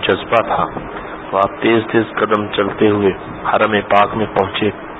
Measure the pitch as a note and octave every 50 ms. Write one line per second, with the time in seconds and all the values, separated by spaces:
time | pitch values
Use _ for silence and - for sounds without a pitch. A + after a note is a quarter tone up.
0 | - - G2 F2+ - - - A2+ G#2 - - - F2+ - - - - - - -
1 | - - - - - - - F#2+ G2 G2+ - - - A2+ A#2 A2+ G#2+ A2+ - A#2+
2 | A2 G#2+ - - A2 G#2 G#2+ G#2 G#2 G2+ - - G2+ G2 - - A2+ G#2+ G#2 G#2
3 | G2+ G2 F2+ - - - - - - - - G2+ G#2+ G#2+ G#2+ G2+ G2 - G2+ G2+
4 | G#2 G#2 - A#2 G#2+ G2+ - G2 G2 F#2+ - - A2 G#2 G2 - - - -